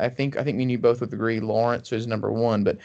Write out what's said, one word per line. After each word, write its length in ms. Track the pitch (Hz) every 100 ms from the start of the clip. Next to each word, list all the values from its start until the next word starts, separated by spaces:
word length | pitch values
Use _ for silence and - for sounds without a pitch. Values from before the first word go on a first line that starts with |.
I 40 | 123
think, 260 | 131 139 -
I 80 |
think 140 | 143 120
me 60 |
and 60 | 127
you 80 | 123
both 220 | 120 120
would 140 | 113
agree 260 | 107 113 110
Lawrence 520 | 110 110 117 120 -
is 140 | 113 117
number 240 | 107 104
one, 320 | 110 117 107
but, 140 | 98 -